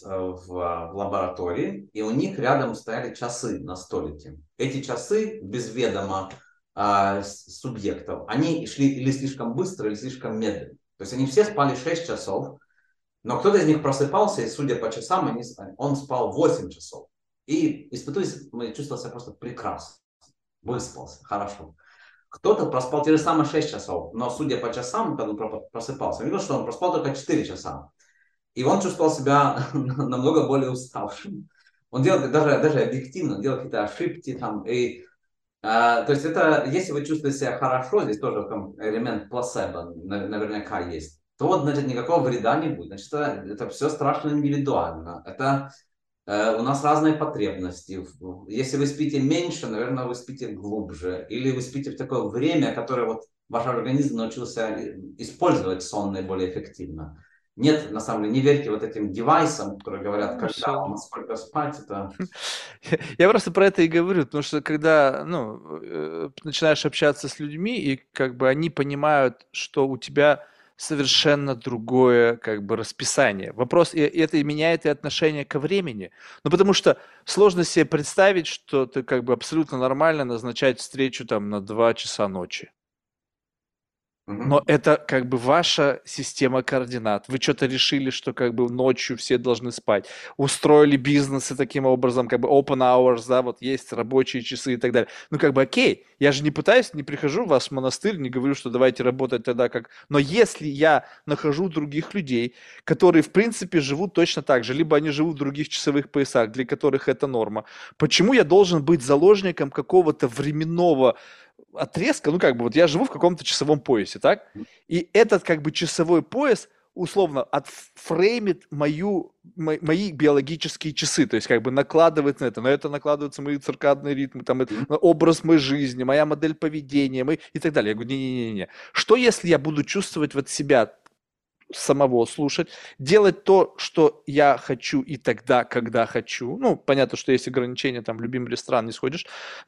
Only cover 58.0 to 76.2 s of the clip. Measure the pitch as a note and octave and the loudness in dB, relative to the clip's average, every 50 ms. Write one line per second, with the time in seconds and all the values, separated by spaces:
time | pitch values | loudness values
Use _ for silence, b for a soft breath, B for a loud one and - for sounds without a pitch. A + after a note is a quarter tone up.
58 | - - A2+ A2 G#2 G#2+ A#2+ C3+ C3 D3 C#3 - - A#2 G#2 - A2+ G#2+ - A2 | -6 -4 -4 -4 -2 0 0 2 4 4 4 4 2 -4 -4 -4 -4 -8 -6 -6
59 | G#2 G2 F#2 A2+ A2+ C#3 D#3+ - D3+ D#3 - - G2 G2 G2 - - - F#2+ F#2+ | -6 -6 -6 -4 0 2 2 4 2 0 -2 -4 -8 -10 -10 -12 -12 -12 -10 -8
60 | F#2+ G2+ G2+ G#2 G#2 - - - A2 A2 - - A2+ A#2 C#3 C3+ - G2 G#2 G#2 | -6 -6 -4 -4 -4 -4 -4 -6 -6 -6 -6 -4 -4 -4 -4 -4 -4 -6 -8 -10
61 | - - - - - - A2+ G#2+ - - - D3+ D3 C#3 - - - - G2+ G2 | -12 -14 -14 -14 -10 -10 -10 -12 -12 -8 -6 -6 -6 -6 -8 -12 -12 -10 -10 -10
62 | G2 F#2+ - - F#3 F3+ B B B B B B B B B B B B D#3+ - | -10 -12 -10 -10 -10 -10 B B B B B B B B B B B B -2 -2
63 | - - - - F3 G3 A3+ G#3+ - F#3 E3+ G3 G3 G3 G3 - E3+ E3 D#3+ E3+ | -2 -6 2 4 6 6 6 4 0 0 4 4 4 4 6 4 2 4 4 2
64 | E3+ F#3 G3 F3 C#3+ - - D3 C#3 - - D3+ C#3+ - D#3 D3+ D3+ D#3+ D#3+ D3+ | 2 2 0 0 0 0 -2 -6 -4 -2 -4 -4 -4 -2 -4 0 4 6 6 6
65 | C#3+ C3+ C3+ C#3 D3 D#3+ F3 D#3+ A#2+ G#2+ A2 - - D#2+ D2+ D#2 - - - D#2 | 6 4 2 0 -6 -6 -4 -4 -6 -6 -10 -14 -14 -14 -12 -12 -12 -10 -8 -6
66 | D2+ D#2 D#2+ E2 E2 C#3+ - - - D#3 C#3 - D#3+ D#3 D3+ - - D3+ - - | -6 -6 -6 -6 -8 -8 -10 -12 -12 -8 -4 0 2 2 2 2 0 -4 -2 2
67 | D#3+ D3 C#3+ - - C3+ - - D3+ D3 D3 D#3+ F#3 A3 B3 G#3+ - C#3+ C3+ - | 2 2 2 0 -8 -12 -10 -10 -10 -10 -8 -6 -6 -4 -4 -4 -2 -4 -4 -4
68 | _ _ _ - C#3 C3 B2 B2 C3+ C3 C3+ D3+ D#3+ E3+ - - C#3 C#3+ C#3+ C#3+ | _ _ _ -4 -4 -2 -2 0 2 2 2 2 -2 -2 -2 -2 -4 -4 -2 0
69 | D3 D3+ D3+ C#3+ C3+ B2 A#2 _ _ _ - - - - - D3 C3+ C3+ C3 A#2+ | 2 2 4 4 4 2 0 _ _ _ -12 -12 -12 -4 0 0 0 0 -2 -6
70 | - - C#3 D3 C#3+ D3+ C#3+ C#3 B B B B B B B _ - - D#3+ C#3+ | -10 -4 2 4 6 6 4 2 B B B B B B B _ -6 -6 -2 -2
71 | C#3 B2+ - - - D#3 D3 C#3+ C#3+ C#3 C3 A#2 - C3+ A#2+ A2+ A2 A#2+ C3 B2+ | 2 2 2 4 4 4 4 4 2 -4 -4 -4 -6 -6 -6 -6 -4 2 4 6
72 | B2+ B2 B2 A#2+ A#2+ A#2 A#2 A#2 - A2+ A2 G#2 G2+ G2 A2+ G2 F#2 - - - | 8 8 8 8 6 4 2 0 -4 -6 -4 -4 -2 -4 -4 -4 -4 -8 -10 -6
73 | C3+ - - - C#3 A#2 G2+ F#2+ G2 - - G#2 B2 A#2+ - F3 E3 - - E3 | -6 -2 2 4 4 4 2 -2 -8 -10 -4 -4 -2 2 4 4 4 4 2 0
74 | D3 D3 - E3 D#3+ D#3 - D#3 C#3+ D3 D3 D3+ D#3 E3 E3+ D#3+ - D#3 D3 C#3+ | 0 2 2 0 0 2 2 0 0 0 -2 0 0 0 0 2 0 -2 -2 -2
75 | - D3 - - E3 D#3 D3+ D3 C#3 - - C#3+ C3+ D3+ F#3+ G3 F3+ D3+ A2+ G#2 | -4 -6 -2 0 0 0 0 -2 -8 -6 -6 -4 -2 0 -2 -2 -2 -4 -8 -8
76 | F#2 E2+ B B | -12 -12 B B